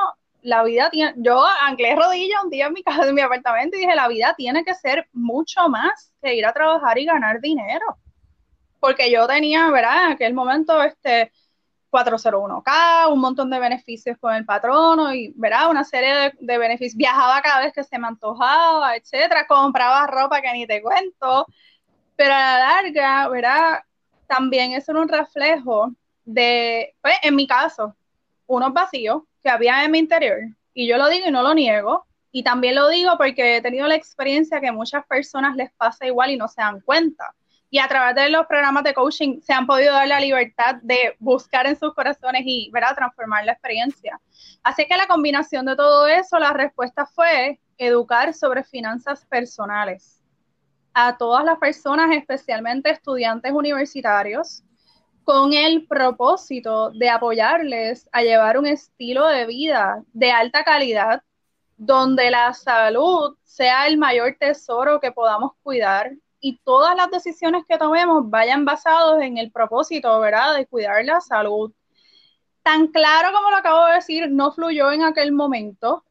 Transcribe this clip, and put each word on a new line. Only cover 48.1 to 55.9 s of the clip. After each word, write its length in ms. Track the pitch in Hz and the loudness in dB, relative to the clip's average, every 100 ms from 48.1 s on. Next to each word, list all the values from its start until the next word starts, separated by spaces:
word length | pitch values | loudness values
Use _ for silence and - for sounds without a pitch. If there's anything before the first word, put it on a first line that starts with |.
| 240 294 | 0 -2
sobre 280 | 320 285 254 | -2 -2 -4
finanzas 640 | 269 254 220 240 277 277 _ | -6 -10 -10 -10 -10 -12 _
personales 960 | 240 240 - 208 208 202 185 _ _ _ _ _ _ _ _ _ | -6 -6 -8 -8 -6 -6 -8 _ _ _ _ _ _ _ _ _
a 220 | 240 240 240 | 0 0 0
todas 260 | 233 240 | 0 2
las 140 | 311 320 | 2 0
personas, 560 | 294 302 285 294 320 | 0 -2 -2 0 2
especialmente 760 | 302 294 277 - 220 226 254 302 | 0 -2 -8 -6 -6 -6 -4 -2
estudiantes 600 | 311 - 262 226 226 254 | -4 -4 -4 -2 -4 -4
universitarios, 1120 | 285 294 277 277 277 233 208 202 226 339 - _ _ _ _ _ _ | -2 -2 -4 -4 -4 -2 0 -2 -6 -8 -12 _ _ _ _ _ _
con 280 | - 277 277 | 0 2 4
el 340 | 294 311 330 | 2 2 0
propósito 1040 | 320 | -2